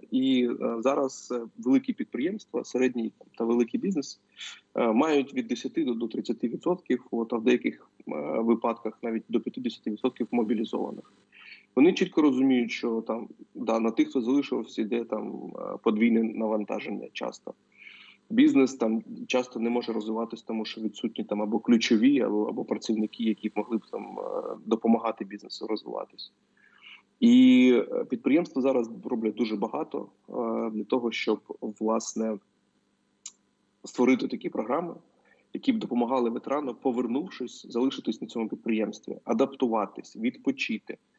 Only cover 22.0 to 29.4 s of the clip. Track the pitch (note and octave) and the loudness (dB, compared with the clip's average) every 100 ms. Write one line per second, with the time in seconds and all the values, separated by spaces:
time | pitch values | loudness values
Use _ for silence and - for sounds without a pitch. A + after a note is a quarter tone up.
22 | B2+ C#3 A2 G#2 G#2+ A2 - A2 - A2 | 6 4 2 0 -2 -4 -4 -4 -2 -2
23 | G#2+ - A2 G#2 G#2+ G#2+ A2 A2+ - G#2 | -2 -2 -2 -2 -4 -4 -2 -4 -4 -10
24 | G2+ G2+ F#2+ F#2+ - - G#2+ A2+ A2+ A2+ | -10 -8 -6 -6 -6 -6 -2 0 4 2
25 | A2+ - G2 G2+ - - - G#2 - G#1 | 2 -6 -8 -12 -16 -12 -8 -8 -8 -10
26 | - - - _ _ _ _ _ - - | -10 -14 -20 _ _ _ _ _ -20 -20
27 | _ - A#2 B2 B2+ B2+ B2+ A#2+ - - | _ 2 8 10 10 10 8 6 2 -2
28 | - A#2 C#3 D#3 E3 C3+ C3+ B2+ A2+ G2+ | -2 -2 2 2 2 0 2 2 0 -6
29 | A#2 A#2 A2 A2+ | -6 -2 -2 0